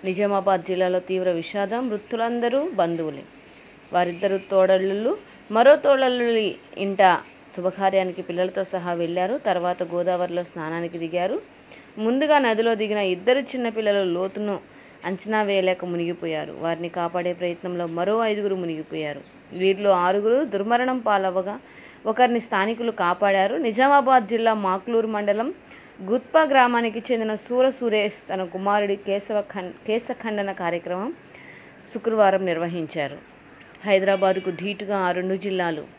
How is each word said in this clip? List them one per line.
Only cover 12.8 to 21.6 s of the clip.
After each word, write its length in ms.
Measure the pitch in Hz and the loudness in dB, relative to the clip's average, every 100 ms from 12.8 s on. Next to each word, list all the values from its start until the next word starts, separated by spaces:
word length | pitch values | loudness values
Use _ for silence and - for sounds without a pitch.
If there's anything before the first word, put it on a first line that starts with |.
| 214 208 | -2 0
ఇద్దరు 420 | 196 180 196 262 | 0 0 2 2
చిన్నపిల్లలు 720 | 262 254 240 220 214 202 185 | 0 -4 -4 -2 0 2 0
లోతును 480 | 170 190 202 208 196 - - - - 175 | 0 -4 -4 -4 -4 -8 -20 -20 -12 -8
అంచనా 380 | 185 208 220 | -8 -2 -2
వేయలేక 420 | 208 196 185 180 180 | 2 2 2 0 -4
మునిగిపోయారు. 720 | 175 170 175 165 156 151 139 | -4 -4 -4 -4 -4 -6 -6
వారిని 300 | 160 165 170 | -4 -4 -6
కాపాడే 440 | 175 170 175 175 | -4 -4 -2 -4
ప్రయత్నంలో 540 | 175 180 175 185 175 170 | -4 -4 -4 -6 -6 -4
మరో 380 | 170 185 220 226 | -2 0 0 0
ఐదుగురు 300 | 208 202 190 | 0 -2 -2
మునిగిపోయారు. 680 | 170 156 156 160 151 147 - - - | -4 -6 -8 -8 -8 -8 -16 -20 -16
వీరిలో 380 | 175 190 190 202 | -2 0 2 4
ఆరుగురు 540 | 185 180 196 214 254 294 | 4 4 2 2 2 0
దుర్మరణం 540 | 202 202 240 254 254 | -4 0 0 0 -2
పాలవగా 600 | 226 202 190 185 185 233 | 0 0 0 -2 -4 -10